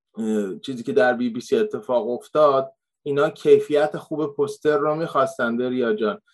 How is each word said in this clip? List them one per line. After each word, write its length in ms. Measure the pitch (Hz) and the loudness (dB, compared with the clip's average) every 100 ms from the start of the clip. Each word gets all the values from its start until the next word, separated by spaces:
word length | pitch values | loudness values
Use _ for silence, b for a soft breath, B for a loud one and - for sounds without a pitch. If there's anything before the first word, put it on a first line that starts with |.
| _ - | _ -8
اه، 420 | 110 107 101 87 | -4 -2 -2 -6
چیزی 240 | - 123 | -10 -10
که 100 | 117 | -4
در 200 | 135 123 | 2 2
بی 160 | 120 123 | 2 -2
بی 120 | 117 | -6
سی 160 | - 120 | -2 0
اتفاق 520 | 107 123 - 123 110 | 0 -4 -2 -2 -2
افتاد، 600 | 123 - 151 151 135 - - _ _ 147 | -6 -4 2 4 4 -2 -8 _ _ -6
اینا 220 | 143 151 | 0 0
کیفیت 680 | 143 156 139 139 143 151 160 | 0 6 6 6 2 0 -2
خوب 300 | - 147 151 | -8 -6 -4
پوستر 500 | - 143 - 151 151 | -2 -4 -2 0 0
رو 180 | 151 156 | 0 -2
می‌خواستن، 600 | 165 143 131 - 117 117 | -2 -2 -2 -2 -4 -2
دریا 380 | 127 127 120 | -2 -2 0
جان. 280 | 107 107 104 _ | 0 -2 -4 _